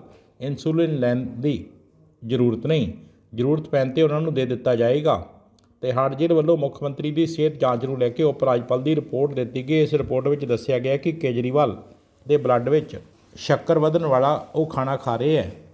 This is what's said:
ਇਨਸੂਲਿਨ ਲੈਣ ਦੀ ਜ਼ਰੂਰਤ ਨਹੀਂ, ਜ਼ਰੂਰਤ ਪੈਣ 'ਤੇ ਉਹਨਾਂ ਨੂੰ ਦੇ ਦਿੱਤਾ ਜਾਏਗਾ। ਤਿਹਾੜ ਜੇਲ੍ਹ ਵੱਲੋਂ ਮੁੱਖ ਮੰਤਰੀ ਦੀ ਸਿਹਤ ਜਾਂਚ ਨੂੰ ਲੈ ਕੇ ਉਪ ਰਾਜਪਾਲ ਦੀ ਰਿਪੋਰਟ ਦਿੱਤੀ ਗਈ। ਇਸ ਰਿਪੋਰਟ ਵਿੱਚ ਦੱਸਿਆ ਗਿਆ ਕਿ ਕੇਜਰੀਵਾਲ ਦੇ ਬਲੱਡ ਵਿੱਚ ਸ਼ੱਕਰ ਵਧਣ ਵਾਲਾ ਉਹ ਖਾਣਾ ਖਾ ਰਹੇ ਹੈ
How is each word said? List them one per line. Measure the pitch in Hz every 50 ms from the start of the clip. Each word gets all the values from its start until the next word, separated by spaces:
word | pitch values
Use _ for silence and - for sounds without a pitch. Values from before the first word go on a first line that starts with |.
| - - - - _ _ _ -
ਇਨਸੂਲਿਨ | 123 143 139 135 - 160 160 165 170 160 156
ਲੈਣ | 135 123 123 123 127 127 107 110
ਦੀ | 113 131 147 135 87 - - - - _ _ _ _ _ _ _ _
ਜ਼ਰੂਰਤ | - 113 123 123 123 120 113 - -
ਨਹੀਂ, | 139 160 156 117 87 - - - - _ _ _ _ -
ਜ਼ਰੂਰਤ | 110 120 139 151 156 156 -
ਪੈਣ | - 139 131 131
'ਤੇ | 127 151
ਉਹਨਾਂ | 160 147 147 151
ਨੂੰ | 160 160 151
ਦੇ | 131 131
ਦਿੱਤਾ | 120 127 117 - 131 123
ਜਾਏਗਾ। | 113 117 120 131 151 151 156 123 90 85 - - - _ _ _ _ _ _ _ _ -
ਤਿਹਾੜ | 127 120 127 135 135 139
ਜੇਲ੍ਹ | 139 160 170 165
ਵੱਲੋਂ | 160 151 156 170
ਮੁੱਖ | 151 143 135 - - 147
ਮੰਤਰੀ | 143 139 - 147 151
ਦੀ | 147 160 165
ਸਿਹਤ | 156 160 - 151 156 151 135
ਜਾਂਚ | 139 127 123 120 127
ਨੂੰ | 131 135 127
ਲੈ | 123 120
ਕੇ | 117 - 160
ਉਪ | 147 131 - 135
ਰਾਜਪਾਲ | 131 123 123 117 - 127 127 135
ਦੀ | 151 160
ਰਿਪੋਰਟ | 156 - - - 127 139 143 139
ਦਿੱਤੀ | 131 123 113 - 131 127 135
ਗਈ। | 156 156
ਇਸ | 151 147 151
ਰਿਪੋਰਟ | 143 127 120 127 127 131
ਵਿੱਚ | 143 147 143 139
ਦੱਸਿਆ | 123 120 110 - - 131 123
ਗਿਆ | 123 131 135
ਕਿ | 143 - 175 156
ਕੇਜਰੀਵਾਲ | 160 160 131 120 120 120 127 131 147 147 120 92 - - - - - _ _ _ _ -
ਦੇ | 131 147
ਬਲੱਡ | 143 127 127 123 120 120 135
ਵਿੱਚ | 147 156 151 151 - - - - _ _ _ _ -
ਸ਼ੱਕਰ | - - - 147 - - - 165 160
ਵਧਣ | 151 156 156 170 165
ਵਾਲਾ | 151 131 127 131 143 151 - - - -
ਉਹ | 156 160
ਖਾਣਾ | 160 - - 131 131 139
ਖਾ | 131 - 127 117
ਰਹੇ | 113 127 151 160
ਹੈ | 143 98 90 - - - -